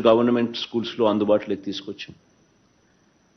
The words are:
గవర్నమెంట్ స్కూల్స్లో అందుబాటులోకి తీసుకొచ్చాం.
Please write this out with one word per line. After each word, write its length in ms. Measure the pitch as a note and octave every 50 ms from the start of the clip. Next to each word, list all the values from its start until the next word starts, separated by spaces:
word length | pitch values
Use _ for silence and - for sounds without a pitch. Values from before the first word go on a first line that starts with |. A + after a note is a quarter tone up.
| A2 A#2
గవర్నమెంట్ 520 | A2+ A#2 A#2+ B2 A#2+ A#2+ A#2+ A#2 A#2 - -
స్కూల్స్లో 400 | - - A#2 A2 A#2 - B2 A#2 G#2+
అందుబాటులోకి 520 | G#2 G#2+ G#2 G#2 G#2 G#2 - G#2+ G2+ F#2+ -
తీసుకొచ్చాం. 460 | G2+ F#2+ - - - G2 - - - - - _ _ _ _ _ _ _ _ _ _ _ _ _ _ _ _ _ _ _ _ _ _ _